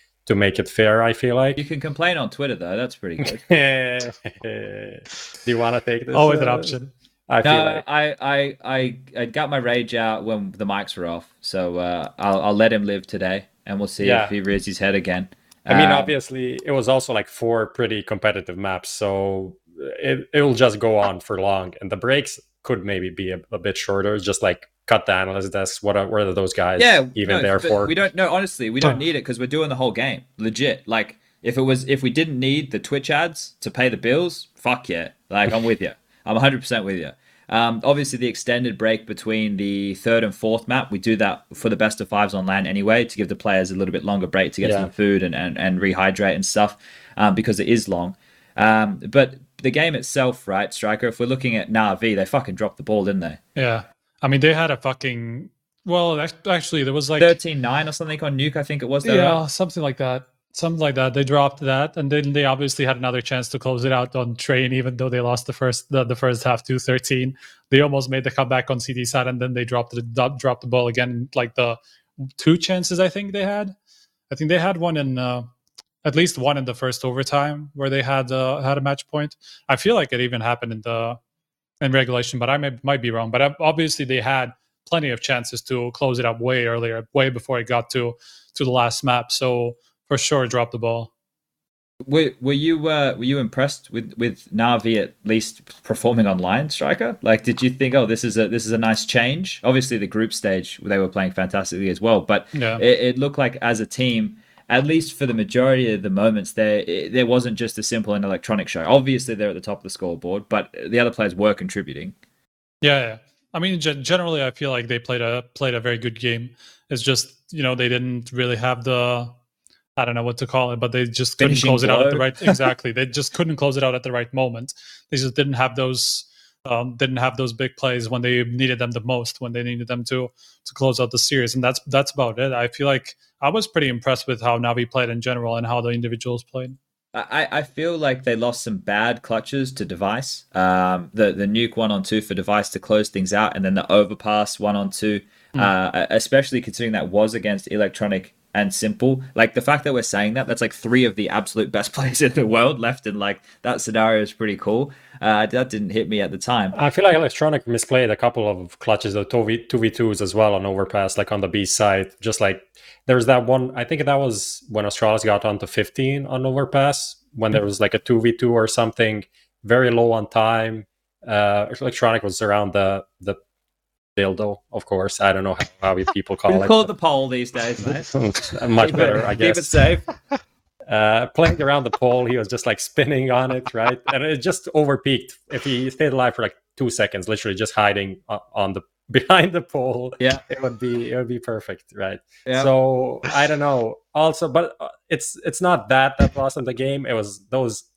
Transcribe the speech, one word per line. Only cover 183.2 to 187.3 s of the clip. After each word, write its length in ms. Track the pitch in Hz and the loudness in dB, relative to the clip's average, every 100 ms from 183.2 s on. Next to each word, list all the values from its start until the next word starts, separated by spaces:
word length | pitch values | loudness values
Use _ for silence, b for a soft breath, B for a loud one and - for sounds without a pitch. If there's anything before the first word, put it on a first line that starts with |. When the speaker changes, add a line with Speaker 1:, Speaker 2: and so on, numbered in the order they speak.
| 131 | 2
Speaker 1:
on 220 | 123 131 | 2 2
it, 220 | 127 127 | -2 -4
right? 260 | 117 117 127 135 | 0 0 0 -2
And 100 | 135 | -2
it 140 | 151 151 | 0 -2
just 300 | 175 - - 151 | -2 -4 0 2
overpeaked. 580 | 147 135 139 131 - - _ | 2 2 0 -2 -4 -18 _
If 120 | 131 143 | -6 -2
he 240 | 123 127 | -2 -2
stayed 240 | - 156 | 0 0
alive 220 | 131 127 - | 2 0 0
for, 80 | |
like, 120 | 107 - _ - | -6 -6 _ -4
two 120 | 127 | -2
seconds, 380 | - 104 98 | 0 0 0
literally 280 | 92 | -4